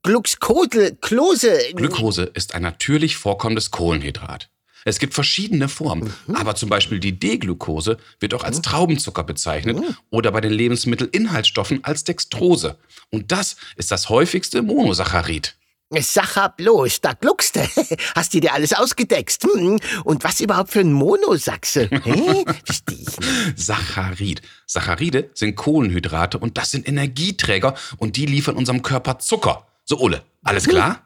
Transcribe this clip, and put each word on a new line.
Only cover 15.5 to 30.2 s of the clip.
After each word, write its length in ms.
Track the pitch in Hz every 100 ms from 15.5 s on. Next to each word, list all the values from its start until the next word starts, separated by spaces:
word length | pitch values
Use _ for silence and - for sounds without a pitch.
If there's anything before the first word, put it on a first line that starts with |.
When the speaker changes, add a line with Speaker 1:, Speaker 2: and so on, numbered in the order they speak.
| _ _ _ _ 151
Speaker 1:
Sag 580 | 131 208 185 - 196 -
bloß, 420 | 185 214 127 -
da 140 | 143
gluckst 420 | 113 269 359 - -
du. 60 |
<laughs> 540 | - - - 165 - -
Hast 180 | 165
du 80 | 180
dir 120 | 156
alles 200 | 139 151
ausgedeckst? 680 | 196 254 - 233 170 - - 339
Hm? 340 | 403 175 214 - 185
Und 200 | 160 151 156
was 160 | -
überhaupt 300 | 208 185 190
für 100 | 214
ein 100 | 175
Monosachse? 1000 | 143 143 392 403 170 - - - 147 107 139
Hä? 400 | - 190 349 381 370 -
Speaker 2:
<laughs> 100 | -
Speaker 1:
Versteh 280 | - - -
ich 240 | - -
nicht. 380 | 262 254 196 -
Speaker 2:
Saccharid. 840 | - 101 90 - 95 92 101 90 - - -
Saccharide 640 | 87 - 85 170 131 -
sind 220 | - 107 104
Kohlenhydrate 840 | - 156 110 87 82 80 87 -
und 180 | 113 -
das 140 | -
sind 160 | 135 127
Energieträger 840 | 143 139 127 180 190 - 98 131 131 - -
und 200 | 107 -
die 80 | 143
liefern 320 | 139 143 -
unserem 240 | 127 127
Körper 360 | - 135 135 123
Zucker. 460 | - 220 113 - _ _ -
So, 140 | 147
Ole, 240 | 123 76